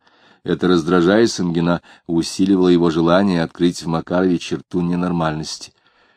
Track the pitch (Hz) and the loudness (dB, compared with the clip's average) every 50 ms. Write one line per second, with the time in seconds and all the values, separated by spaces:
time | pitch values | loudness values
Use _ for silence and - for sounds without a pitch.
0 | _ _ _ _ _ _ _ _ _ - 87 - - 90 92 85 - 82 90 90 | _ _ _ _ _ _ _ _ _ -6 -4 -2 2 2 2 2 2 2 2 4
1 | 85 90 101 113 117 110 - - 90 87 82 85 85 85 87 80 - - - _ | 4 4 4 4 2 2 0 -4 -4 -2 -2 0 0 0 -2 -2 -6 -14 -20 _
2 | _ - 85 82 80 - - - 95 95 98 92 90 90 90 85 85 85 76 85 | _ -4 -4 -2 -2 -4 -2 -2 0 2 2 2 4 4 4 4 4 2 2 2
3 | 82 85 87 95 101 101 90 85 82 80 - - 85 87 85 - - 85 82 82 | 2 2 2 2 2 2 0 0 -2 -4 -2 0 0 0 0 -2 -6 -4 -4 -4
4 | 80 - 87 90 95 92 87 82 - - 87 69 - _ - 90 87 85 90 90 | -4 -4 -2 0 0 0 0 -2 -4 -8 -10 -10 -10 _ -4 -4 -2 -2 -2 -2
5 | 90 90 87 85 80 78 76 78 78 - - - - - _ _ _ _ _ _ | -4 -4 -2 -2 -2 -4 -4 -6 -8 -10 -12 -14 -16 -20 _ _ _ _ _ _
6 | _ _ _ | _ _ _